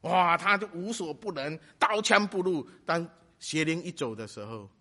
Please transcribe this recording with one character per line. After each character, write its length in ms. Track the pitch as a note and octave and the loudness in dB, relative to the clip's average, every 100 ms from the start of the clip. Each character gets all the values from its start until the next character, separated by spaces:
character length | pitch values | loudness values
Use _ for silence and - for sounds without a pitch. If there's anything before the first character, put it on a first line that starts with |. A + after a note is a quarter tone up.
哇， 340 | E3 F#3 F3 E3+ | 2 4 6 4
他 220 | F3+ G3+ | 4 2
就 100 | G#3 | 0
无 240 | E3 G3 | -6 -6
所 220 | A3+ E3 | -4 -6
不 180 | D3+ G#3 | -6 -6
能， 260 | D#3 C#3 D#3+ - _ | -6 -6 -8 -12 _
刀 240 | G3+ G#3+ | 2 2
枪 240 | G#3+ G3+ G3+ | 4 4 4
不 160 | F#3+ | 0
入。 260 | F3+ E3 - - | 0 0 -4 -12
当 240 | - E3+ E3 _ _ _ | -2 -2 -2 _ _ _
邪 260 | - D#3 | -6 0
灵 180 | D#3 E3 | 0 0
一 80 | F3 | -4
走 240 | - B2+ | -6 -6
的 140 | A2 A2 | -6 -10
时 160 | - | -10
候 240 | G#2 A2+ G2+ _ | -12 -12 -14 _